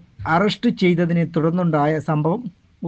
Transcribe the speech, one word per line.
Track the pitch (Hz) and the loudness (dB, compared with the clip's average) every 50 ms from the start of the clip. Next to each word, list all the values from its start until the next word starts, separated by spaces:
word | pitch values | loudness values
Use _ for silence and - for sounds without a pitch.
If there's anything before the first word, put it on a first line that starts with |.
| - _ _ - - - 160 | -20 _ _ -10 -4 0 0
അറസ്റ്റ് | 175 202 208 - - - 240 240 - | 2 2 0 0 0 -2 -2 0 2
ചെയ്തതിനെ | 190 180 180 165 175 165 170 170 165 147 - | 2 2 2 2 0 0 0 0 0 0 -2
തുടർന്നുണ്ടായ | 165 147 165 165 180 180 170 156 147 143 151 156 156 147 - | 0 0 0 0 0 0 0 2 2 2 0 0 -2 -2 -2
സംഭവം. | 156 151 151 160 175 240 254 185 - _ _ _ _ - - | -2 0 0 0 -2 -2 -6 -10 -14 _ _ _ _ -10 -10